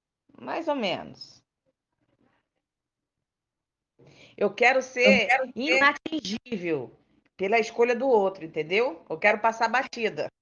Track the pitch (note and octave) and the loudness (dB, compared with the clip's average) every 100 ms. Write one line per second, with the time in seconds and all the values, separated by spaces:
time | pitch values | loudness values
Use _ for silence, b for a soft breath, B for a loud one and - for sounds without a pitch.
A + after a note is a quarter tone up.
0 | _ _ _ - B3+ E4 E4 C#4+ G3+ C3 | _ _ _ -18 -10 -6 -4 -2 -2 -4
1 | D2+ - - - _ _ _ _ _ _ | -8 -18 -20 -20 _ _ _ _ _ _
2 | _ _ _ _ _ _ _ _ _ _ | _ _ _ _ _ _ _ _ _ _
3 | _ _ _ _ _ _ _ _ _ _ | _ _ _ _ _ _ _ _ _ _
4 | b b b - G3+ G3 A#3+ C4 B3+ B3 | b b b -2 -2 2 2 2 -2 2
5 | B3 B3+ G#3+ C4+ B3+ A3 C#4+ C4+ C#4+ D4 | 4 4 4 0 0 -6 0 4 2 2
6 | - D#4 F#3+ A3 B3+ G#3+ F3 D3+ A#2 - | -6 -8 -6 -10 -8 -6 -2 -4 -4 -16
7 | _ _ _ - F#3+ A3+ G#3+ - A#3+ A#3 | _ _ _ -6 0 0 0 0 2 2
8 | C4+ A3+ F#3+ F#3+ D#3+ D#3+ D#3 G3 B3+ E4 | 4 4 2 -2 -8 -6 -2 0 0 -4
9 | - D#3+ G#3 G#3+ A3+ A3+ A3+ A#3+ C4+ A#3+ | -10 0 2 2 0 0 -2 -2 -4 -4
10 | G#3+ D3+ C3 _ | -4 -4 -8 _